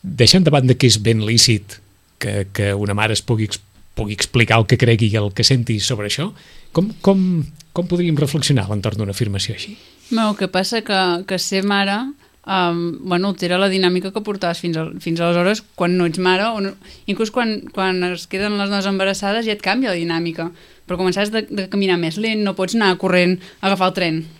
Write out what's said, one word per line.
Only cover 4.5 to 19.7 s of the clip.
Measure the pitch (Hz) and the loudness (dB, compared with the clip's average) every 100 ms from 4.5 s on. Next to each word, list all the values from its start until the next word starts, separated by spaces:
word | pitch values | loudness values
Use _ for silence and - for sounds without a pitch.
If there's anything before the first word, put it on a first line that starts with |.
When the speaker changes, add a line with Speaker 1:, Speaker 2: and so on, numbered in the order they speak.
| 113 | 4
Speaker 1:
el | 107 | 4
que | 117 | 4
cregui | 117 113 110 | 4 4 4
i | 107 | 2
el | 104 | -2
que | 98 113 | 0 2
senti | 131 113 110 | 2 0 -2
sobre | 98 113 104 | -2 -4 -4
això, | - 180 202 - - - - | -4 -6 -8 -20 -20 -4 -2
com, | 202 - | -2 0
com, | 196 196 185 170 - - - | 2 4 2 0 -2 -8 -8
com | - 175 | -6 -2
podríem | 175 175 147 | 0 2 2
reflexionar | 147 156 - 139 95 | 2 0 2 2 2
a | |
l'entorn | 107 107 101 | -2 -2 -2
d'una | 101 98 | -4 -2
afirmació | 110 98 - 110 | -2 -2 -6 -8
així? | - 208 - _ - | -12 -16 -20 _ -4
Speaker 2:
No, | 226 220 | -2 0
el | 208 | -2
que | 185 | -2
passa | 185 190 233 | -2 -2 -4
que, | 220 196 185 175 190 | -2 0 2 0 -2
que | 185 | -4
ser | - 190 | -2 -2
mare, | 196 196 196 202 262 294 _ _ | 0 0 0 -2 -6 -10 _ _
em, | - 190 175 170 170 - 190 | -4 0 0 0 -4 -6 -2
bueno, | 175 196 | 0 0
altera | 185 175 180 | -2 -2 0
la | 196 | 2
dinàmica | 190 185 180 190 | 2 2 0 -2
que | 202 214 | -8 -6
portaves | 202 175 170 | -4 -4 -2
fins | 175 160 | -4 -4
al-, | 160 - | -6 -8
fins | - 165 | -6 -2
aleshores | 170 175 180 214 - - | 0 2 2 0 -6 -4
quan | 175 180 | 0 2
no | 175 | 0
ets | 170 | 0
mare, | 185 185 214 | 0 2 0
o | 220 | -2
no, | 196 196 - - - | -6 -8 -20 -14 -6
inclús | 202 220 | -2 -2
quan, | 233 226 208 - | 0 -2 -4 -8
quan | - 190 185 180 | -4 -2 0 -2
es | 175 - | -4 -6
queden | 190 208 208 | -4 -2 -2
les | 202 | -2
dones | 202 196 | -2 0
embarassades | 196 190 196 202 214 226 | 0 0 0 -2 -2 -2
ja | |
et | 208 | -4
canvia | - | -2